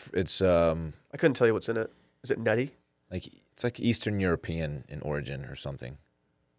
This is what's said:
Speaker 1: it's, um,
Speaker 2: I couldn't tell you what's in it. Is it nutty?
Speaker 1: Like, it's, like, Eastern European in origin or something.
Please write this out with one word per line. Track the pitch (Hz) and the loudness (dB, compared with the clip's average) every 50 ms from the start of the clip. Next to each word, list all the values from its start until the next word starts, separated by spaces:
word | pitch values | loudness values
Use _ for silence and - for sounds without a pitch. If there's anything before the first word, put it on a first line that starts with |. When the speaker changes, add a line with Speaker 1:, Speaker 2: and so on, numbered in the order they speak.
| - - - | -12 -4 -2
Speaker 1:
it's, | - 92 80 - - | -2 0 0 0 2
um, | 95 92 87 85 85 82 80 82 82 78 76 - _ _ - | 4 6 6 6 6 4 4 2 -2 -6 -8 -12 _ _ -6
Speaker 2:
I | - | 2
couldn't | - 165 131 | 2 2 4
tell | - 127 | 6 4
you | 113 110 | 4 4
what's | 101 - - | 2 0 -2
in | 113 | -2
it. | 113 110 - - _ _ _ _ _ - | -2 -2 -4 -8 _ _ _ _ _ -4
Is | 117 | -4
it | - - | -4 0
nutty? | 113 113 107 113 131 147 - _ _ _ _ _ _ _ | 2 2 2 2 0 -2 -6 _ _ _ _ _ _ _
Speaker 1:
Like, | 92 90 - - | -10 -8 -8 -10
it's, | - _ _ _ _ - - | -18 _ _ _ _ -4 -4
like, | 120 120 - | -4 -4 0
Eastern | - 117 113 - - 113 104 101 | 0 0 0 2 0 -2 0 2
European | 95 90 82 78 - - 82 82 82 76 73 69 - - | 2 2 2 0 0 -4 -4 -4 -4 -4 -6 -8 -10 -12
in | 73 76 | -12 -8
origin | - 71 73 73 71 65 71 65 - | -6 -4 -4 -4 -4 -6 -8 -10 -10
or | 64 67 - | -12 -12 -10
something. | - 73 69 64 62 62 69 - _ _ _ _ _ _ _ _ _ _ _ | -8 -8 -8 -8 -12 -14 -14 -16 _ _ _ _ _ _ _ _ _ _ _